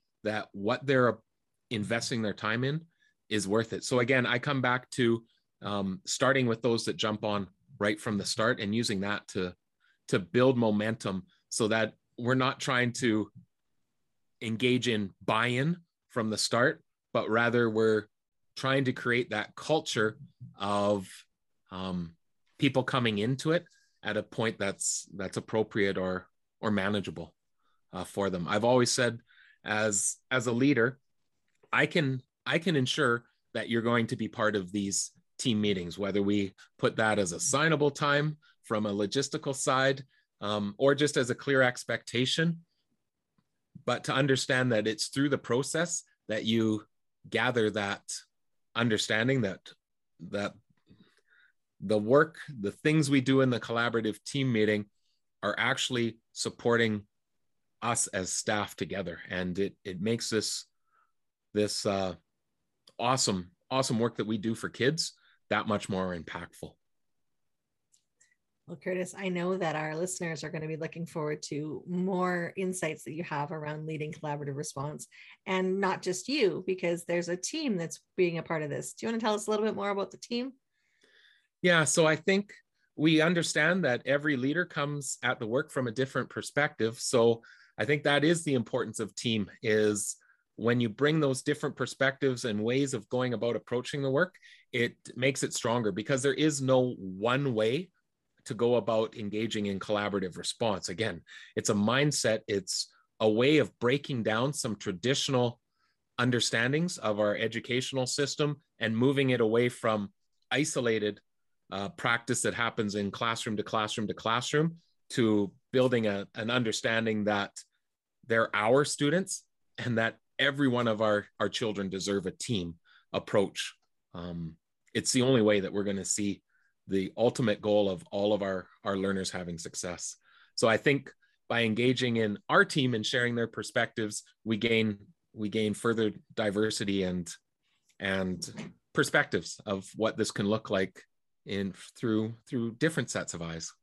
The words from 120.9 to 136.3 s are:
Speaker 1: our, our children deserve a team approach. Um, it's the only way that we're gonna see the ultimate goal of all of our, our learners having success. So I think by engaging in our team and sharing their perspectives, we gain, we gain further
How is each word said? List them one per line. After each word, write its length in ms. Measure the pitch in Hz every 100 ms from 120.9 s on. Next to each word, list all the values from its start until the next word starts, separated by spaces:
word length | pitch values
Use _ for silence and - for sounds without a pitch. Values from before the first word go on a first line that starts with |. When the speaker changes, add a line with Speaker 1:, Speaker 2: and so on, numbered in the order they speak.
| 107
Speaker 1:
our, 240 | 110 104 98 -
our 100 | 104
children 400 | - 117 98 98
deserve 360 | 95 92 101 90
a 60 |
team 440 | 85 - 113 87 85 _ _ _
approach. 640 | 98 - 113 95 - - - _ _ _
Um, 420 | 90 87 85 82 80 _ _ _
it's 180 | 113 -
the 120 | 131
only 180 | 123 131
way 180 | 107 104
that 140 | 92
we're 100 | 101
gonna 220 | 101 98 90
see 360 | - 101 95 _ _ _ _ -
the 240 | 95 95 -
ultimate 440 | 117 123 117 104
goal 280 | 104 104 101
of 140 | 92 -
all 220 | 101 104
of 100 | 104
our, 240 | 98 95 90 _
our 140 | 104 98
learners 340 | 98 95 92
having 260 | 92 87 85
success. 600 | 90 - 92 87 - - _ _ _ -
So 120 | 120
I 100 | 110
think 340 | - 139 135 - _ _ -
by 140 | 117
engaging 540 | 113 107 123 123 127 117
in 200 | 110 104 -
our 160 | 156 196
team 280 | 160 127
and 120 | 117 107
sharing 300 | 131 120 117
their 120 | 113
perspectives, 760 | - 107 - 113 - 107 107 - _
we 140 | 107 110
gain, 400 | 113 113 110 101 104 _ _
we 160 | - 107
gain 240 | 107 107
further 380 | 101 117 113 107 - -